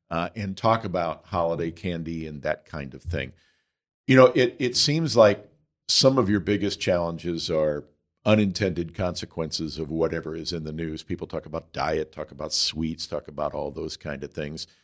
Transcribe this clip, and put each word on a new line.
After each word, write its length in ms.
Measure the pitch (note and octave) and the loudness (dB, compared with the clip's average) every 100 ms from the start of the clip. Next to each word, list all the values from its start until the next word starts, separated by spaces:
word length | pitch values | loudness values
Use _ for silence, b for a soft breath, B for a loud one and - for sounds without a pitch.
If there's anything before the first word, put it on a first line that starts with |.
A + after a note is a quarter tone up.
| _ | _
uh, 200 | E2 F2 | -4 -4
and 220 | A2 G2+ F#2+ | -6 -8 0
talk 280 | A2+ A2+ | 2 2
about 420 | G2+ F2+ E2+ D2+ - | 0 -2 -2 -4 -4
holiday 440 | F#2 E2+ E2 E2+ | 0 0 0 -4
candy 560 | E2 F#2 E2+ E2 E2 D#2 | -6 -6 -6 -6 -6 -8
and 160 | D2 | -6
that 220 | D2 - _ | -4 -6 _
kind 280 | D#2 C#2 | -12 -12
of 80 | C2+ | -12
thing. 300 | D#2+ D#2+ C2 - _ _ _ _ _ _ - | -6 -6 -6 -12 _ _ _ _ _ _ 6
You 80 | C3 | 8
know, 100 | B2+ | 8
it, 220 | D3 B2 - | 8 2 0
it 180 | B2 - | -2 0
seems 400 | - D3+ D#3+ A2+ | 0 0 2 8
like 320 | G#2+ G2+ - _ _ _ - | 8 6 -6 _ _ _ 0
some 300 | - C3+ C3+ | 4 6 6
of 100 | G2 | 2
your 120 | G#2 | 0
biggest 400 | E2+ G2+ G2+ - | 2 0 0 -2
challenges 680 | - F2 E2+ E2+ E2+ E2 D#2 | 0 0 0 -4 -6 -4 -2
are 340 | D#2 D#2 D2 - _ _ _ | 0 0 -2 -8 _ _ _
unintended 720 | G#2+ G#2+ G#2 F2+ G2 E2+ E2+ | 2 4 4 2 -2 -2 -6
consequences 840 | E2+ F2+ F2 F2 - D#2 - D#2+ D2 | -4 -4 -4 -8 -6 -6 -4 -6 -6
of 120 | D2+ | -6
whatever 440 | D#2+ D#2+ E2 D#2+ E2 | 0 0 0 -6 -8
is 160 | D#2+ | -6
in 120 | E2+ | -6
the 80 | D#2 | -6
news. 300 | D#2 E2 D#2 | -6 -6 -8
People 240 | - F2 D#2+ | -8 -8 -6
talk 180 | E2 D#2 | -8 -8
about 260 | D#2+ - | -10 -8
diet, 400 | - C#2+ D#2+ D#2 | -4 -2 -2 -4
talk 180 | - D2+ | -10 -14
about 220 | C#2+ D#2 | -10 -6
sweets, 540 | - - D#2 D#2+ D2+ - | -2 -2 -2 -4 -6 -8
talk 200 | D2+ - | -8 -8
about 240 | D2 D2 | -6 -4
all 160 | D2 C#2+ | -4 -8
those 260 | C#2+ D#2+ - | -8 -8 -8
kind 260 | D#2 C#2 | -8 -8
of 80 | C#2+ | -8
things. 340 | - D2 D#2 - _ | -8 -8 -8 -12 _